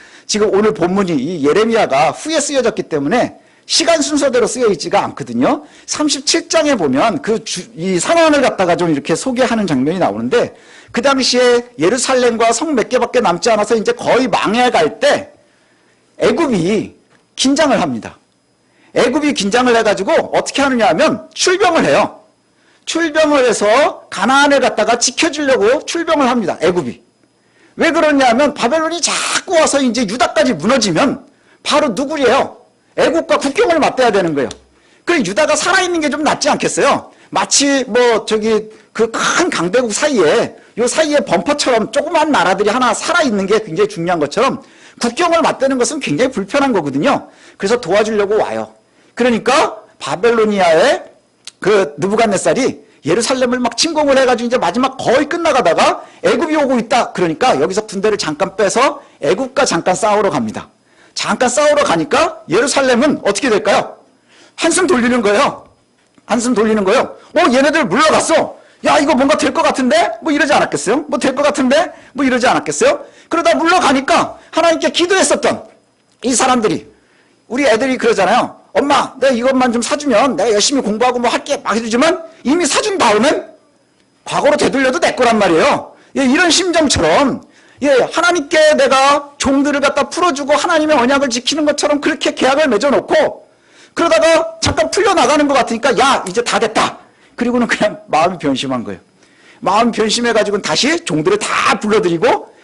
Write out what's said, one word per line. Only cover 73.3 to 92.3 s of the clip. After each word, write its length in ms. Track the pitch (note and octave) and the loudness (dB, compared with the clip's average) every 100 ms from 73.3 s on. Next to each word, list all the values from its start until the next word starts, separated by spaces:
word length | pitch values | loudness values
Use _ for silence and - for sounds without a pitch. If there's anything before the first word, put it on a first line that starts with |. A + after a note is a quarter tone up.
| E4 E4 D4 | -2 2 2
물러가니까 840 | E4 F4+ B3+ C#4 C4+ D#4 G#3 - - | 2 2 2 0 2 0 0 -6 -8
하나님께 380 | - E4+ D#4+ D#4+ | 0 2 2 0
기도했었던 720 | - F4 F#4+ D4+ C4 G#3+ A#2 - _ _ _ _ _ | 0 0 2 2 0 0 -4 -8 _ _ _ _ _
이 100 | A3 | -4
사람들이, 540 | A#3 C4 B3+ G#3+ D#3+ - _ _ _ _ _ - | 0 0 2 0 -4 -8 _ _ _ _ _ -10
우리 180 | B3 C#4 | -2 0
애들이 320 | A3 C4 B3+ | 2 0 0
그러잖아요. 640 | A#3 G3+ F#3 A#3 - - _ | 0 2 2 2 0 -6 _
"엄마, 400 | F#3+ C#4 C4+ G3 - | -2 0 0 -2 -2
내가 120 | B3+ | 0
이것만 380 | A#3 B3 C4 B3+ | 2 0 2 0
좀 100 | A#3 | 0
사주면 540 | A#3+ D4 D4 G#3+ C4+ F3+ | -2 -4 0 2 2 0
내가 160 | A3 | 0
열심히 300 | A#3 - C#4 | 2 0 -2
공부하고 380 | A3+ G#3+ B3 B3 | -2 0 0 0
뭐 100 | A#3+ | 0
할게." 280 | - - C#4 | -2 -4 -6
막 140 | - G#3 | -2 -4
이러지만 440 | A3+ A#3+ D#4 F4+ - - | -2 0 2 0 -6 -8
이미 220 | - E4 E4+ | -2 0 0
사준 320 | B4+ G#4+ F#4+ | -2 -2 0
다음엔 500 | B3 G#3 B3+ F4+ - - _ _ _ _ _ _ - | 2 2 2 0 -6 -18 _ _ _ _ _ _ -8
과거로 320 | E3 C4 D4+ | -2 0 2
되돌려도 420 | - B3 C4 E4+ | 0 0 0 0
내 160 | D#4+ - | -2 0
거란 220 | B3 A3 | 2 2
말이에요. 540 | F#3+ E3 A#3+ A3 - - _ B3 | 2 2 2 0 -4 -18 _ -2
예, 80 | C4+ | 0
이런 240 | D4 F4+ | 2 2
심정처럼, 920 | D4 F#4 E4 D4+ - D#3 F#3 C#4 C#3+ - _ _ - | 2 0 0 0 2 2 2 2 -2 -10 _ _ -4
예, 240 | C#4 B4+ - | 0 2 2
하나님께 640 | - F4 F4 C#4 D#4 D#4 D4+ | 0 0 0 0 2 4 4
내가 560 | C4+ C4+ C4+ D4 D4 - | 4 4 4 2 -2 -6
종들을 420 | B3 C#4 C#4 C#4+ | 0 0 0 0
갖다 280 | C#4 - C4+ | 0 -2 -4
풀어주고 440 | - A#3+ C4 C#4 | 0 -2 0 0
하나님의 440 | D4 E4 E4 D#4 D4+ | 0 2 0 2 2
언약을 320 | A#3+ C#4 C#4 | 2 2 0
지키는 360 | A#3+ - C#4+ D4+ | -4 -4 -2 0
것처럼 360 | D4 D4 C#4+ | 0 0 0
그렇게 320 | D4 D#4 E4 | -2 -2 -2